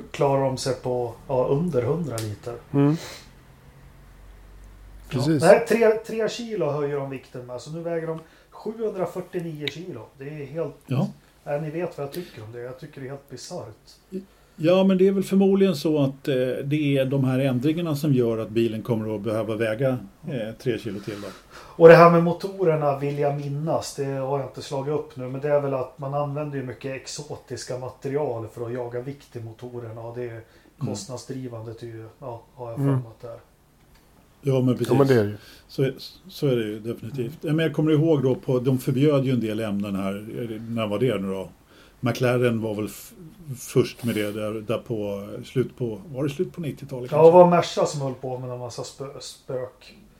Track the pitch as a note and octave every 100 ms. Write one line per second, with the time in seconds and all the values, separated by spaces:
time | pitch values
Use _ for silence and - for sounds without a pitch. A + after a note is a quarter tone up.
0 | - - C#3+ C#3 C3+ B2+ C3+ B2 B2+ B2
1 | A#2 - - B2+ B2+ C#3+ F3+ C3+ A2+ E3
2 | D3+ A2+ G#2+ G#2 - B2 - C#3 C#3+ D#3+
3 | - - - - - - - - - -
4 | - - - - - - - - - -
5 | - B2+ C#3 D#3 E3+ A#3 - A3+ A3 G#3+
6 | - A3 G#3+ - A#3 G3+ D3+ D3 C#3+ C#3+
7 | C3+ C3+ - C3 A#2+ B2 D3 D#3+ E3 E3
8 | D#3+ D#3+ - - _ - G#3+ A3 G#3+ F#3
9 | F3 F#3+ F3+ F#3 E3+ D3+ C#3+ D#3 F#3 B2+
10 | G#2+ C3+ C#3 D3+ C3 D#3+ D3 - - B2+
11 | G3 - _ _ D3+ D3 D#3 E3 F3+ -
12 | C#3+ F3 F3+ - A2 A#2+ A#2+ B2+ D3 -
13 | C3 C#3+ - B2 - F3 A2+ G#2+ - -
14 | - F#3+ - _ _ - D#3+ F#3 F#3+ F#3+
15 | F#3+ G3 F#3+ G3 G3 G3 F#3+ D3+ E3 D3+
16 | C#3 C#3 - B2+ B2+ A2+ C#3 D3+ D3 C#3
17 | C3 C#3 C3 C3 C3+ B2+ D3 D#3+ E3+ C#3+
18 | D#3 B2+ A#2 A2+ A2 A2 A2+ A2 G#2 A2
19 | A2 G#2+ G#2+ A2 A2 A2 A2+ A2 C3 B2+
20 | - - D#3+ B2+ A2 A#2+ C3 G#2+ A#2 G2+
21 | G2 G#2 G2 - - - - - E3 E3
22 | E3+ E3+ E3+ E3+ G3 F#3+ F3 D#3 D3 C3+
23 | C#3+ C#3+ C#3+ C#3+ C#3+ C#3+ D#3+ B2+ - -
24 | C#3 C3+ C3 C#3+ B2+ - A#2+ C3+ C3+ D3
25 | - - B2+ C3+ D3 D3 C#3 C3 B2 -
26 | C#3 C#3+ D3 C#3 D3 C#3 B2+ A#2 C3+ C3+
27 | - - - B2+ - A#2+ - B2+ B2+ -
28 | C#3 C#3 C#3 A2+ G#2+ A#2+ A#2+ B2 A#2+ B2
29 | B2+ C#3+ - A#2+ A2+ - B2 A#2+ A2+ A2+
30 | A#2 A#2+ A#2+ A2 - - _ - C3+ A#2
31 | - B2 - C3+ B2+ A2+ A2+ A2 A#2+ A2+
32 | A2 - C3+ A#2+ - - A#2 B2 C#3 C3
33 | A2+ G#2+ A#2 A#2 - _ _ _ _ _
34 | _ _ _ _ C#3 C3 B2+ A#2 A#2+ B2+
35 | C#3 B2 G#2 G#2 - - - - C3+ C3
36 | - - F3+ - C#3+ A#2+ G#2+ G#2+ A2 A2+
37 | A2+ C#3 A2+ D3+ E3 D3+ D#3+ D3+ D#3 D#3
38 | E3 D3 C3 B2 - B2+ B2 B2+ C#3+ B2+
39 | D3+ C#3+ C3 B2 G#2+ G#2+ A2 G2+ G#2 G2
40 | G2 G2+ A2 B2+ A#2 A2 A2+ A#2 G#2+ G#2
41 | B2+ G2+ G2 F#2+ F2 - _ - - -
42 | A#2+ A#2 B2 B2 B2 A2+ A2 G#2 G#2 -
43 | - - - - D3 B2 - C3 A#2+ -
44 | A#2 G#2+ G#2 G#2+ G#2+ A2 G#2+ A2 - A2
45 | G2+ G2+ G#2 G#2 - C3+ A#2 - A#2+ G#2
46 | D#3+ B2+ C#3+ - F#3 - D#3 - C#3 B2+
47 | B2 D3+ E3 F3+ F3 E3+ - - E3+ D3
48 | C3+ B2 C3 B2+ B2+ B2 A#2+ B2 B2 -
49 | C#3 C#3 - - - B2+ B2+ - - -
50 | -